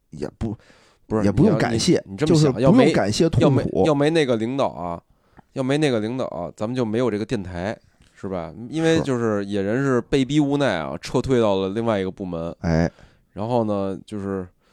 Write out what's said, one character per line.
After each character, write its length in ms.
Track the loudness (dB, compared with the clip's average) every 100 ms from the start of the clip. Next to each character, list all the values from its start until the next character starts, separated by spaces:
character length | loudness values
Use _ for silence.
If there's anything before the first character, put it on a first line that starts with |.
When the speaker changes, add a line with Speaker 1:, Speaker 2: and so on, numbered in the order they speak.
| _
Speaker 1:
也 180 | -12 -12 -6
不， 200 | -6 -6 _ _ _ _ _
Speaker 2:
不 100 | 0
是， 80 |
Speaker 1:
也 60 | 0
不 140 | 4 4
用 100 | 4
感 220 | 0 0
谢， 140 | 2
Speaker 2:
你 40 | 2
要， 80 |
你， 60 | 0
你 40 | -6
这 100 | 2
么 80 |
想， 180 | 4 4
Speaker 1:
就 60 | 4
是 120 | 4
不 100 | 6
用 100 | 6
感 200 | 4 0
谢 160 | 2 2
痛 120 | 4
苦。 40 |
Speaker 2:
要 60 | 4
没， 120 | 4
要 80 | 0
没， 140 | 0
要 100 | 2
没 160 | 4 4
那 160 | 2 2
个 100 | 0
领 200 | -2 -2
导 100 | -4
啊， 320 | -4 -8 -8 _ _ _ -20 -16
要 100 | -6
没 160 | -2 0
那 120 | 2
个 100 | 0
领 180 | -2 -6
导 60 | -6
啊， 240 | -6 -10 -8
咱 100 | -8
们 80 |
就 100 | -4
没 140 | -2 0
有 120 | -2
这 80 | -2
个 60 |
电 160 | -4 -6
台， 360 | -6 -8 -8 -8 _ _ _
是 120 | _ -10
吧？ 240 | -8 -8 -12 -10
因 140 | -2
为 160 | 0 2
就 160 | 0 -2
是 280 | 0 -2
野 180 | -2 -4
人 220 | -2 0
是 160 | 0 0
被 240 | 0 -2
逼 160 | 0 2
无 160 | 2 2
奈 200 | 0 -2
啊， 140 | -4
Speaker 1:
是。 40 | -8
Speaker 2:
撤 200 | -4 -4
退 180 | 0 2
到 160 | 2 2
了 120 | 0
另 160 | -2
外 160 | -2 -2
一 20 |
个 60 | -2
部 140 | -6
门。 300 | -8 -6 -8 -6
Speaker 1:
哎。 300 | 0 2 2 -2 -20 _ _
Speaker 2:
然 120 | -10 -4
后 160 | -2
呢， 320 | -2 -2 -4 -6
就 140 | -10 -10
是 280 | -6 -6 -8 _ _